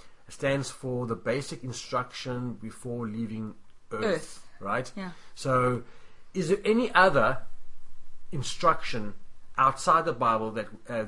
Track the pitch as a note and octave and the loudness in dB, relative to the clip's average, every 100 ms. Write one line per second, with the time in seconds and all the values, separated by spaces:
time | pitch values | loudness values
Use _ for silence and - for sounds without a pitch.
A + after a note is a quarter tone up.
0 | - - - - C#3 C#3 C3 - C3 B2 | -18 -20 -20 -4 0 0 -2 -6 -4 -4
1 | A#2+ A2+ A2 C3 C#3 E3 B2+ A#2+ - B2 | -2 -4 -2 -2 -2 -8 -8 -8 -4 -2
2 | B2 - C3 B2 B2 G#2 A2 - B2+ A#2+ | -2 -8 -6 -4 -4 -6 -10 -10 -8 -6
3 | A2+ G#2+ A2+ A2 A2 G#2 - - - G#2+ | -4 -4 -4 -4 -8 -10 -16 -18 -10 -2
4 | A3 D#3+ - - - - G2 A#2 B2+ - | 0 0 -4 -12 -14 -10 -2 -2 -2 -8
5 | F#3 - - - C#3 B2+ B2+ A#2+ - - | -10 -10 -14 -8 0 4 4 2 -4 -14
6 | - - - F#3+ D#3+ G3+ G#3 A3 B3 A3+ | -16 -14 -8 -4 2 2 4 4 6 8
7 | F#3+ C#3+ A2 - - - - - - - | 8 8 4 4 0 0 0 0 0 0
8 | - - - D3 A#2 - E3+ D#3 - B2 | -2 -2 -2 -2 -2 2 4 4 2 0
9 | G#2 - - - - - C3+ C3 - E3 | 0 -2 -6 -8 -6 4 4 4 4 4
10 | E3 B2 A#2+ A2 A2+ A2 G2+ A2 - A#2+ | 4 2 2 4 2 -2 -6 -8 -6 -4